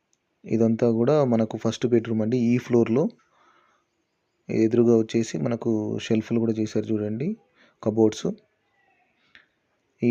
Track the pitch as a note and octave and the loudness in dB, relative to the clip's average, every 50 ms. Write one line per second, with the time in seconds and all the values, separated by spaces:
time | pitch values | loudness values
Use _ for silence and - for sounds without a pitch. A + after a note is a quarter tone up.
0 | _ _ _ _ _ _ _ _ - - - A2 A2+ A2+ A2+ G#2+ B2 A#2+ A2+ A2+ | _ _ _ _ _ _ _ _ -6 -4 0 2 2 2 2 2 0 0 2 2
1 | A#2 C3 D3+ D3+ C#3+ B2+ A#2 A2+ A2+ A2 - A2 - A2+ G#2+ - - A#2+ A#2+ A#2 | 2 2 2 2 2 2 2 0 0 -2 -4 -4 -4 -4 -4 -2 0 2 2 2
2 | A2 A2+ A2+ A2 G#2+ A2 B2 B2+ A#2 A#2 A#2+ B2 - - B2 A#2 A2+ A2+ A2+ C3 | 0 0 -4 -2 -2 -2 0 0 2 2 0 0 0 2 2 2 4 4 2 0
3 | E3+ A#3 - _ _ _ _ _ _ _ _ _ _ _ _ _ _ _ _ _ | 0 -2 -4 _ _ _ _ _ _ _ _ _ _ _ _ _ _ _ _ _
4 | _ _ _ _ _ _ _ _ _ - - A2 A2 A2+ A#2 A#2 A#2 A#2 A#2 A2+ | _ _ _ _ _ _ _ _ _ -6 -2 0 0 2 4 4 4 4 4 2
5 | A2+ A2+ - A2+ A2+ - - D#3+ C#3+ B2 A#2 A#2 - A#2 A2 G#2+ G#2+ G#2+ A2 A2 | 2 0 -2 -4 -2 -2 -6 -6 -4 -4 -4 -4 -2 -2 -2 -2 -2 -4 -6 -8
6 | - - A2+ A2+ A2 - A#2 A#2 A2+ A2+ A2 A2 A2 G#2 - A2+ G#2 G#2+ A2 G#2 | -4 -2 -2 -2 -2 -2 -2 -2 0 -2 -2 -2 -4 -2 -2 -4 -2 -2 -4 -4
7 | G#2 G#2 G#2+ A#2 C#3+ F#3+ A3 - _ _ _ _ _ _ _ _ - A2 G#2+ A2+ | -4 -4 -6 -6 -6 -6 -8 -8 _ _ _ _ _ _ _ _ -4 -2 2 4
8 | A2 G#2+ G#2+ - - - - - _ _ _ _ _ _ _ _ _ _ _ _ | 4 4 2 -2 -6 -6 -6 -6 _ _ _ _ _ _ _ _ _ _ _ _
9 | _ _ _ _ _ _ _ - _ _ _ _ _ _ _ _ _ _ _ _ | _ _ _ _ _ _ _ -20 _ _ _ _ _ _ _ _ _ _ _ _
10 | B2 A#2+ | 0 4